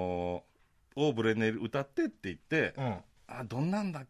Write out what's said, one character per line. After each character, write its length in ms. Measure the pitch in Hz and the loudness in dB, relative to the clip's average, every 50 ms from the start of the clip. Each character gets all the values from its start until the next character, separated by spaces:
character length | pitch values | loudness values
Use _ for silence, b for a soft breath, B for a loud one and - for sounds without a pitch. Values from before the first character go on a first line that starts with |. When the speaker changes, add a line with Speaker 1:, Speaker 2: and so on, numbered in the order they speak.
| 92 90 90 87 87 90 90 90 - _ _ _ _ _ _ _ _ _ - | 0 0 0 0 0 -2 -2 -4 -6 _ _ _ _ _ _ _ _ _ -2
Speaker 1:
オ 160 | 135 151 151 | 2 2 2
ー 20 | |
ブ 120 | 123 113 110 | 2 4 4
レ 100 | 113 110 | 4 4
ネ 160 | 113 110 110 | 4 4 2
リ 80 | 110 - | 2 0
歌 220 | 117 113 - 139 | -4 -2 -2 -4
っ 80 | 139 - | -4 -2
て 160 | - 349 330 | 0 0 0
っ 60 | 240 | 0
て 180 | - _ - 95 | -2 _ -8 -8
言 60 | 82 | -8
っ 20 | |
て、 380 | - _ - 160 156 113 82 - 135 | -8 _ -2 0 0 0 0 -2 -2
Speaker 2:
う 60 | 131 | -2
ん。 180 | 120 98 85 - - _ _ - | -2 -2 -4 -8 -16 _ _ -18
Speaker 1:
あ、 160 | - 120 123 | -14 -12 -10
ど 160 | 123 95 117 131 | -8 -6 -2 -2
ん 100 | 151 175 | 0 0
な 120 | 196 214 | 0 0
ん 80 | 202 185 | -2 -2
だ 100 | 160 139 | -4 -6
っ 60 | 131 - | -10 -12